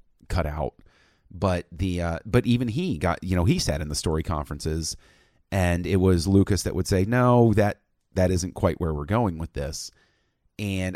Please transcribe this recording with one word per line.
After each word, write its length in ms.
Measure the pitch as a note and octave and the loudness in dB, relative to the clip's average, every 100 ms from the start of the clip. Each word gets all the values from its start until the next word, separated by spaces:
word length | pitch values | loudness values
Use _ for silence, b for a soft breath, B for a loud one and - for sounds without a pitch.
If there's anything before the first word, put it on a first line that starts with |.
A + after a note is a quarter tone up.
| _ _ - | _ _ -4
cut 180 | - D2+ | -2 -2
out. 280 | D2+ C2 - b b b b b | -2 -6 -6 b b b b b
But 360 | F2 F#2+ F2+ - | -4 -2 -2 -4
the, 300 | D#2+ F#2+ F2 | -4 -4 -2
uh, 180 | E2+ E2 G#2+ | -4 -4 0
but 200 | A#2 B2 | 2 2
even 220 | A#2+ B2 | 0 0
he 300 | A#2 F#3 E2+ | -4 -4 -2
got, 260 | F2 - | -2 -2
you 120 | F2+ F2+ | -2 2
know, 100 | F2+ | 2
he 140 | F3 | 2
said 220 | - D2+ | 0 -4
in 60 | D2+ | -4
the 60 | D2 | -4
story 280 | - D#2 | -2 -2
conferences, 720 | - D#2 D2 D2 D#2+ D#2+ D#2+ - b b b b _ | -2 -6 -6 -8 -4 -4 -6 -10 b b b b _
and 340 | G2 F2+ F2 F2 | 0 2 0 0
it 100 | F#2+ | 2
was 300 | F#2 F2+ D#2+ | 4 4 4
Lucas 360 | G2 F#2+ F#2+ | 4 4 2
that 120 | G2 F2 | 0 -4
would 120 | - | 0
say, 180 | F#2+ F#2+ | 0 2
"No, 480 | B2 B2 B2 A#2 | 2 4 6 6
that, 280 | G#2 G#2 - _ _ _ - | 4 2 -2 _ _ _ 0
that 160 | F#2 | 2
isn't 240 | F#2 F2 - | 2 -2 -2
quite 240 | F#2 D#2+ | -2 0
where 120 | E2 | -4
we're 120 | D2 D2 | -4 -2
going 320 | A2 A2 D#2+ | 0 0 -2
with 160 | D#2+ | -8
this." 380 | C#2 C#2 D#2 - - _ _ _ _ _ - | -8 -8 -8 -12 -18 _ _ _ _ _ -8
And 380 | G#2 F#2+ F#2 | -4 -2 -4